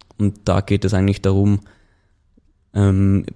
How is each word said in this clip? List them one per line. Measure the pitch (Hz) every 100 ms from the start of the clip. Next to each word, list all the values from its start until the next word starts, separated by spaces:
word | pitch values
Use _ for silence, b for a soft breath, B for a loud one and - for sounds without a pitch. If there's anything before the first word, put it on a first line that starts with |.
| _ -
Und | 104 -
da | - 92
geht | - 101
es | 95
eigentlich | 98 98 98
darum, | 98 98 101 101 b b b b b b _ _ _ _ _
ähm, | 101 101 95 98 98 -